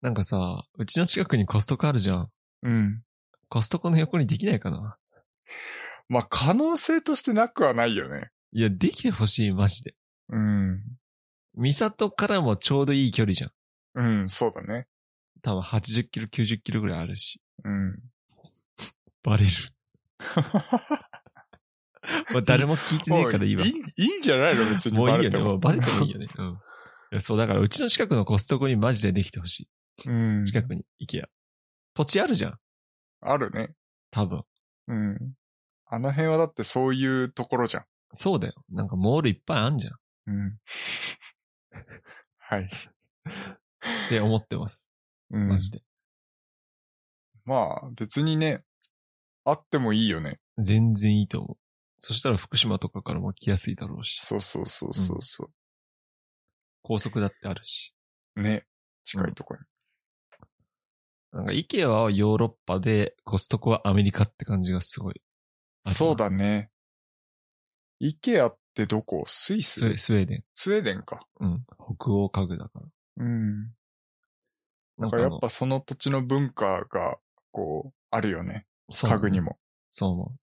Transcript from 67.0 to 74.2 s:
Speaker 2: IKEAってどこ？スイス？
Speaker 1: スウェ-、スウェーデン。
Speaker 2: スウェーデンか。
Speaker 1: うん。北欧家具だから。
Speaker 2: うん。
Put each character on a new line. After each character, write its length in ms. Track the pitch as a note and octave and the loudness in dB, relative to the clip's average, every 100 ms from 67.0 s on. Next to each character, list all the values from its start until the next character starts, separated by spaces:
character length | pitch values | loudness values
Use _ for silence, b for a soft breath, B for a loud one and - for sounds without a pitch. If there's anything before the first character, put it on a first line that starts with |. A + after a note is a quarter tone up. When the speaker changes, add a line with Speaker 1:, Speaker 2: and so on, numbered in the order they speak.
| _ _ _ _ _ _ _ _ _ _ | _ _ _ _ _ _ _ _ _ _
Speaker 2:
IKEA 460 | C#3+ D#3 - A3+ A#2+ | -6 -4 0 4 2
っ 100 | - _ | 0 _
て 120 | - G#2+ | -4 0
ど 160 | G#2+ | 0
こ？ 240 | - E2 - | -2 -6 -4
ス 280 | - - G#3 | -4 -2 -2
イ 60 | |
ス？ 200 | F3 - | 0 2
Speaker 1:
ス 60 | A#2 | 2
ウ 20 | |
ェ-、 80 | G#2 | 2
ス 160 | - | 2
ウ 40 | G#2+ | 2
ェ 40 | |
ー 20 | F#3+ | 2
デ 120 | G2+ | -4
ン。 80 | - - | -10 -10
Speaker 2:
ス 160 | - | -2
ウ 40 | G#3 | -2
ェ 40 | |
ー 20 | |
デ 140 | D3 F#2+ | 0 -4
ン 80 | |
か。 240 | - - - _ | -8 -16 -16 _
Speaker 1:
う 60 | - | -4
ん。 200 | F2 - - - G2+ | -4 -8 -20 -12 -6
北 140 | - | 0
欧 180 | G2+ G2+ | 2 2
家 180 | - F#2 | -2 -4
具 100 | F2+ | -6
だ 120 | - | -10
か 100 | - | -16
ら。 60 | - _ _ - A#2+ | -20 _ _ -8 -4
Speaker 2:
う 20 | |
ん。 460 | A#2 G#2+ G#2 A2 A2+ _ _ _ _ | -2 -2 -4 -8 -14 _ _ _ _